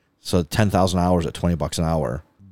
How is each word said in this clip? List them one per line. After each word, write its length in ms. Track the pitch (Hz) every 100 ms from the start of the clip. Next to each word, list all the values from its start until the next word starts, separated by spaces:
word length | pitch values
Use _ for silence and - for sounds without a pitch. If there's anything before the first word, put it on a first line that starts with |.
| _ _
so 220 | - 92
ten 280 | 82 - 104
thousand 300 | 92 92 90
hours 260 | 87 90 80
at 80 |
twenty 200 | - 87
bucks 240 | 85 73 -
an 60 |
hour, 400 | 82 82 67 62 - _ 98